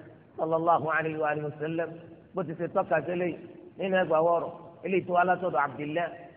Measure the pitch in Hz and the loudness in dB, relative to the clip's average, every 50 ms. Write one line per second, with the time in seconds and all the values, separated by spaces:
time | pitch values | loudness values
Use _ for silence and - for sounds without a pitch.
0 | - - - - - - - - 165 160 160 160 165 170 165 160 151 156 156 156 | -18 -20 -20 -20 -20 -16 -8 -4 -2 0 0 2 4 4 4 4 4 2 0 0
1 | 160 160 156 156 156 151 151 151 151 147 147 151 151 160 160 165 165 160 - - | 0 0 -2 0 0 0 0 -2 -4 -6 -6 -4 -4 -4 -2 -2 -4 -4 -6 -12
2 | - - - - - - - 190 185 139 165 156 170 160 - 202 185 - 175 160 | -16 -18 -20 -20 -20 -8 -6 -6 -4 -4 -4 -6 -6 -2 0 0 2 2 2 0
3 | 147 - 180 175 180 175 156 - - - - - - - - - 170 196 185 185 | 0 0 -2 -2 -2 -2 -4 -6 -10 -16 -18 -18 -20 -16 -8 -4 -2 2 2 2
4 | 185 151 160 156 160 170 170 165 151 117 - - - - - - - 175 190 180 | 4 4 4 4 4 4 4 2 0 -2 -6 -12 -16 -18 -14 -10 -4 0 0 0
5 | 170 175 175 175 180 180 180 170 185 180 160 151 143 143 135 143 147 147 151 165 | 0 2 2 4 4 4 2 2 0 0 2 2 0 0 -2 -4 -6 -4 -2 -2
6 | 175 160 - - - - - | -4 -4 -6 -10 -16 -18 -20